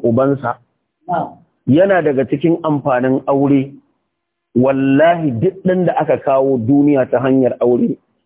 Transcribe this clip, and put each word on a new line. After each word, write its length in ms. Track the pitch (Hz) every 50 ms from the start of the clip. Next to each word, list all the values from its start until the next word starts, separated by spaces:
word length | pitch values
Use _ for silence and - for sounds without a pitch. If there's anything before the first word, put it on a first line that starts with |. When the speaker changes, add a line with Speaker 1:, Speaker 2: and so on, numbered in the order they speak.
| -
Speaker 1:
ubansa. 540 | 120 117 131 135 139 139 135 131 117 120 - _ _ _ _ _ _ _ _ - 175
Speaker 2:
Na'am. 300 | 175 160 - - - - _ _ _ _ -
Speaker 1:
Yana 360 | - 131 165 190 202 190 175
daga 220 | 156 151 135 131 131
cikin 320 | - 147 139 165 165 170 165
amfanin 600 | 160 160 151 139 131 147 127 123 127 131 131 147 -
aure, 460 | 143 143 139 143 139 143 135 135 139 - - _ _ _ _ _ _ _ _ _ _ _ _ _ _ -
wallahi 760 | 120 127 135 135 135 135 135 135 139 156 170 175 170 160 143
duk 320 | 117 113 160 190 185 - -
ɗan 220 | 180 180 185 180
da 60 | 165 -
aka 220 | - 151 151 131 120
kawo 400 | - 147 135 135 135 135 135 120
duniya 480 | 107 117 143 143 143 147 147 131 127 -
ta 80 | - 120
hanyar 380 | 131 131 135 131 127 120 - -
aure, 360 | 123 123 123 117 120 202 - _ _ _ _ _ _